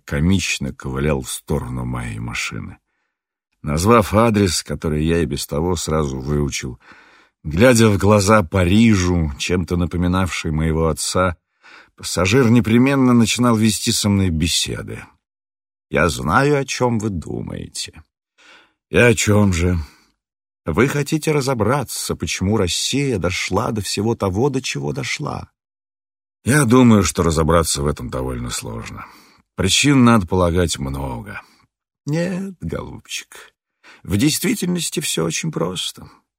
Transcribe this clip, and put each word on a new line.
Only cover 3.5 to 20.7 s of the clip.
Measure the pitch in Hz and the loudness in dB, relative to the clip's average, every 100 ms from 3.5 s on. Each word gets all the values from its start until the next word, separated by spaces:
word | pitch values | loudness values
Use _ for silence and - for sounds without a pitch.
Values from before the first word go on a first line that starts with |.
| _ 73 | _ -6
Назвав | 73 95 117 95 | 0 4 4 4
адрес, | 101 117 104 98 - | 2 2 4 2 0
который | - 73 82 76 | -6 -6 -4 -2
я | 78 85 | 0 0
и | 73 | 0
без | 69 - | -4 -6
того | 71 85 85 | -4 -2 -4
сразу | - 78 71 65 | -2 -2 -2 -4
выучил, | 65 73 71 - 67 62 _ - _ _ _ _ | -2 -2 -2 -4 -10 -14 _ -20 _ _ _ _
глядя | 80 80 127 117 113 | -6 4 6 6 4
в | 98 | 4
глаза | 98 107 95 110 | 4 4 4 2
Парижу, | 82 98 87 104 117 101 90 87 80 71 | 2 0 4 6 6 4 2 2 0 -4
чем-то | - 92 82 90 | -2 -2 0 -2
напоминавший | 87 87 87 90 92 - 82 | -2 -2 0 0 -2 -4 -4
моего | 78 80 78 80 | -2 0 0 0
отца, | 76 - 95 92 85 _ _ - - _ _ | -2 -2 0 0 -2 _ _ -20 -20 _ _
пассажир | - - 90 127 117 | -8 -2 2 4 6
непременно | 120 107 117 131 139 127 | 4 4 4 4 4 4
начинал | 120 107 113 123 110 | 4 2 2 2 2
вести | 110 104 - | 2 0 -2
со | 107 104 | -2 0
мной | 98 95 | 2 0
беседы. | 80 82 - - 57 52 57 - _ _ _ _ _ _ _ - | 0 0 -2 -4 -8 -10 -12 -16 _ _ _ _ _ _ _ -4
"Я | 69 85 | 0 0
знаю, | 64 64 107 143 143 | 0 -2 0 2 0
о | |
чем | 135 - 123 117 | -2 -2 -2 0
вы | 110 | -4
думаете". | 90 62 58 - - 50 - - - - _ _ _ _ - _ _ - | -6 -8 -10 -10 -10 -12 -12 -14 -14 -20 _ _ _ _ -20 _ _ -2
"И | 90 | 4
о | 120 113 | 4 4
чем | - 104 101 | 2 4 4
же?" | 85 90 87 73 _ _ _ _ _ _ _ | 2 0 0 -4 _ _ _ _ _ _ _
"Вы | - | -4